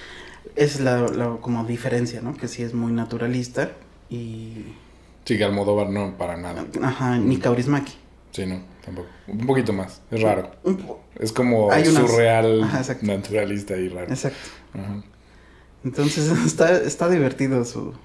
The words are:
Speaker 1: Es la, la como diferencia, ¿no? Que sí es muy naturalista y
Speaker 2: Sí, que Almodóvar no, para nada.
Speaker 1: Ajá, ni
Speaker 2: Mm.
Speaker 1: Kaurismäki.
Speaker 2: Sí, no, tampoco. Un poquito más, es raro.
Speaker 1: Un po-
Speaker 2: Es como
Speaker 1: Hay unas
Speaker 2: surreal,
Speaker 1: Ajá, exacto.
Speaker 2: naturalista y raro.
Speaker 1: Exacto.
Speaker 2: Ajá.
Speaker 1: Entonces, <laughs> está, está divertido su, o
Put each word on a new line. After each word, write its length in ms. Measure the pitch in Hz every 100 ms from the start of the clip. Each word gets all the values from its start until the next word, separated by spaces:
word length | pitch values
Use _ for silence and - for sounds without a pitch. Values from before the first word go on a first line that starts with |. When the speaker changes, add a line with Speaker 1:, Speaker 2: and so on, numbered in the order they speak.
| - - - - - -
Speaker 1:
Es 240 | 147 139
la, 220 | 127 123 117
la 300 | 120 120 113
como 220 | 123 117 113
diferencia, 560 | 120 - 120 120 117
¿no? 140 | 117 -
Que 100 | 123
sí 160 | -
es 100 | 117
muy 180 | 117 117
naturalista 800 | 117 117 117 117 127 123 - 151 - - - -
y 560 | 120 113 110 110 110 104 - - - - - -
Speaker 2:
Sí, 120 | 107
que 60 |
Almodóvar 460 | 101 101 101 104 98
no, 280 | 101 95 92
para 200 | 90 85
nada. 280 | 87 85 - -
Speaker 1:
Ajá, 360 | 127 131 127 120
ni 200 | 110 127
Speaker 2:
Mm. 40 |
Speaker 1:
Kaurismäki. 520 | 127 120 127 143 139 - - - -
Speaker 2:
Sí, 140 | - 92
no, 160 | 92 - - -
tampoco. 240 | 90 87 - -
Un 180 | 104 127
poquito 280 | 131 110
más, 280 | 98 95 - -
es 100 | 113
raro. 300 | 110 92 - -
Speaker 1:
Un 140 | 185 185
po- 260 | - - - -
Speaker 2:
Es 120 | 113
como 360 | 123 123 113 104
Speaker 1:
Hay 140 | 151 160
unas 200 | 156 117
Speaker 2:
surreal, 540 | 117 113 113 113 110
Speaker 1:
Ajá, 140 | 107 139
exacto. 280 | 131 123 104
Speaker 2:
naturalista 680 | 98 101 107 101 101 101 92
y 140 | 92
raro. 180 | 90 90
Speaker 1:
Exacto. 280 | 131 139 - - - -
Speaker 2:
Ajá. 300 | - 101 101 - - _ - - - - -
Speaker 1:
Entonces, 440 | 135 139 147 160 151
<laughs> 180 | - 160
está, 320 | - 165 180
está 280 | 151 - 170
divertido 560 | 175 131 - 135 127 117
su, 240 | 113 -
o 60 | -